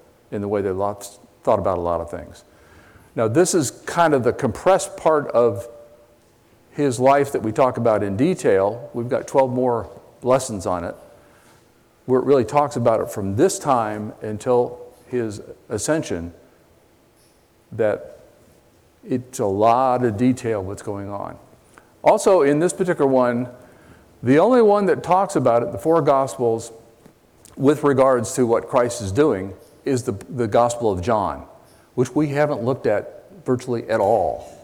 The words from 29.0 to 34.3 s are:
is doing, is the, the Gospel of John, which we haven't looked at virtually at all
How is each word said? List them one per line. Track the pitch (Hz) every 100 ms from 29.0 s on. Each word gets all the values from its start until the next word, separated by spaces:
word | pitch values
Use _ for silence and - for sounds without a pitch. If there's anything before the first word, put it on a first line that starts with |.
is | 98
doing, | 101 151 101 95 95 - _
is | - 131
the, | 120
the | 101 - 131 117
Gospel | 117 120 120 113
of | 92
John, | 90 110 92 69 - - _ _ _ -
which | 127
we | 151 151
haven't | 139 147 135
looked | 113 131 127
at | 104 - - - -
virtually | - 127 131 120 -
at | 110
all | 98 110 87